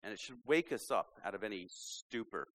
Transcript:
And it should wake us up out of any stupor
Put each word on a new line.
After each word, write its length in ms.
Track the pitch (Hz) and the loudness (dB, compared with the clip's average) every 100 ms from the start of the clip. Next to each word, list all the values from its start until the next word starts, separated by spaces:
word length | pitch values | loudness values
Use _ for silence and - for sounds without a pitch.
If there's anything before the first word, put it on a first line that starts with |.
And 120 | 101 | -6
it 60 | 104 | -6
should 180 | - 127 120 | -8 -10 4
wake 260 | 156 175 | 4 6
us 200 | 123 - | -2 2
up 280 | 120 82 - 95 | 2 2 -4 -6
out 100 | 98 | -4
of 80 | |
any 240 | 107 98 90 | -4 -4 -8
stupor 760 | - - - - 120 113 92 69 | -12 -10 -10 -6 -4 -2 -4 -4